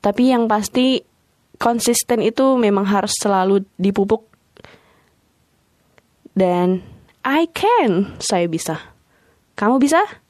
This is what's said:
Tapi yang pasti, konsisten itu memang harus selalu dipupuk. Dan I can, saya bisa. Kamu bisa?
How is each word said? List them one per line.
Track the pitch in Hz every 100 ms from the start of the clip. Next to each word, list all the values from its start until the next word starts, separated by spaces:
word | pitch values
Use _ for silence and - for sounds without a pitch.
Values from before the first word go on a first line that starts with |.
Tapi | 202 202 247
yang | 247 226
pasti, | 214 202 254 254 262 - _ _ _ _ _
konsisten | 233 233 240 240 - 240
itu | 214 233 262 262
memang | 220 196 196
harus | 202 208 -
selalu | 208 196 190 196 196 -
dipupuk. | 190 202 196 220 _ _ _ _ - - _ _ _ _ _ _ _ _ _ _ _ _ _ _ -
Dan | - 185 175 180 185 - - _ _
I | 262 285 330
can, | - 403 480 269 175 196 -
saya | - 185 175
bisa. | 165 - 160 - _ _ _ _ _ _ -
Kamu | 208 262
bisa? | 277 320 415 -